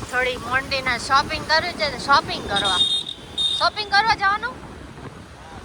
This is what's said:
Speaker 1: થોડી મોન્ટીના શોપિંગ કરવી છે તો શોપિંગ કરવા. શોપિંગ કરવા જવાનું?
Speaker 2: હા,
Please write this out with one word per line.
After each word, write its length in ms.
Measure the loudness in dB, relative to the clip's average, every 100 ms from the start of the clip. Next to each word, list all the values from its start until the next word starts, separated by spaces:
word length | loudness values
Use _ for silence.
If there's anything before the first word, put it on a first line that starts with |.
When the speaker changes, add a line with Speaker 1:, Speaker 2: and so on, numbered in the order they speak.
| -4
Speaker 1:
થોડી 260 | 0 0 -2
મોન્ટીના 600 | -2 -2 0 -2 -2 -2
શોપિંગ 460 | 2 2 2 -4 2
કરવી 280 | 2 2
છે 160 | -2 -4
તો 80 | -2
શોપિંગ 460 | 4 4 4 -6 -2
કરવા. 320 | -2 2 2 2 2 -4 -12 -10 -2 0 2
શોપિંગ 320 | 2 0 2
કરવા 260 | 4 4 4
જવાનું? 400 | 4 2 -2 -8 -14 -14 -16 -14 -14 -14 -18 -18
Speaker 2:
હા, 240 | -16 -16